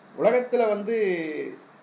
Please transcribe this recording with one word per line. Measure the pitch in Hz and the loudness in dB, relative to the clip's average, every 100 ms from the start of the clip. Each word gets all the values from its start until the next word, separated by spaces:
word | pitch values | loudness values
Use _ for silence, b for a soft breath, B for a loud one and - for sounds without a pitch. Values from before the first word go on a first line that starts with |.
| - - | -18 0
உலகத்துல | 180 247 247 247 226 | 2 2 2 0 2
வந்து | 202 202 226 202 175 160 147 135 - - - | 0 -2 0 0 -2 -4 -6 -8 -12 -20 -10